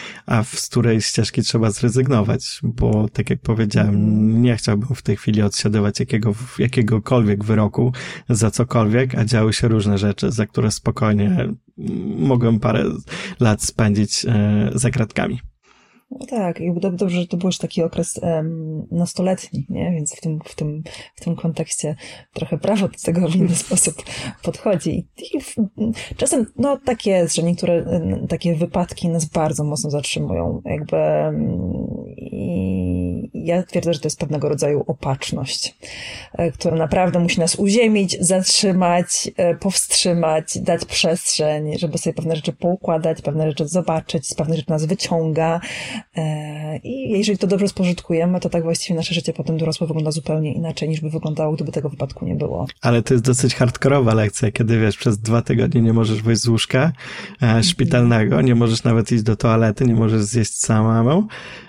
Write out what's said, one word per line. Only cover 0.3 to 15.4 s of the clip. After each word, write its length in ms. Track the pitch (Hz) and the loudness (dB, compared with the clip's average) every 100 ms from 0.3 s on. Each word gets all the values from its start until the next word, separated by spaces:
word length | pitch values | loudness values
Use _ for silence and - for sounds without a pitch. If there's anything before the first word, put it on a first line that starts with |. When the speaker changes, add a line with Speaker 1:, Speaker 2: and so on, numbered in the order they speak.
| 117 | 0
Speaker 1:
w, 40 | 104 - | 0 -6
z 100 | - | -2
której 320 | 123 117 113 | 0 2 2
ścieżki 400 | - - 107 - | 0 0 0 -2
trzeba 300 | - 117 110 | 0 2 0
zrezygnować, 880 | - 123 123 131 117 104 123 - - | 2 0 2 2 2 2 -2 -4 -6
bo 460 | 120 117 120 107 104 | -4 0 0 2 0
tak 200 | - - | -2 -2
jak 100 | 123 | -2
powiedziałem, 540 | - 110 104 113 107 104 | 0 0 2 2 4 4
Speaker 2:
Mhm. 460 | 107 107 107 113 | 4 4 4 4
Speaker 1:
nie 140 | 123 113 | 4 2
chciałbym 400 | - 104 120 123 | 0 0 -2 -4
w 60 | |
tej 160 | - 101 | -2 -2
chwili 240 | - 107 | 0 2
odsiadywać 580 | 101 - 110 107 104 - | 2 0 0 2 2 0
jakiego, 340 | - 110 110 107 127 - | -2 0 0 -2 -6 -2
jakiegokolwiek 840 | 123 123 107 110 - 123 104 101 | 0 2 2 2 2 2 4 2
wyroku 480 | 104 110 104 - 123 127 - - - | 2 2 2 2 0 -2 -8 -8 -2
za 220 | 110 110 | 2 2
cokolwiek, 640 | - 117 120 107 120 131 - | 2 0 2 2 2 2 0
a 100 | 110 | 2
działy 280 | 113 110 | 2 2
się 140 | - 117 | 2 2
różne 300 | 110 104 101 | 2 2 2
rzeczy, 340 | 104 - - | 0 0 -2
za 140 | 113 107 | -2 -2
które 260 | - 113 | 0 0
spokojnie 760 | - - - 110 104 101 180 - - _ - - - - - | 0 -4 0 2 2 2 2 0 -6 _ -10 -6 -6 -4 0
mogłem 420 | 143 123 117 107 | 2 4 4 2
parę 240 | 113 - - - - - - - | 2 0 0 -4 -10 -12 -8 0
lat 240 | 113 107 | 2 2
spędzić, 640 | - - 110 104 101 - - | -2 0 2 2 0 -2 0
e, 440 | 107 104 104 104 | 2 4 2 2
za 160 | 123 120 | 0 0
kratkami. 520 | - 107 - - 123 | 0 -2 -2 -4 -4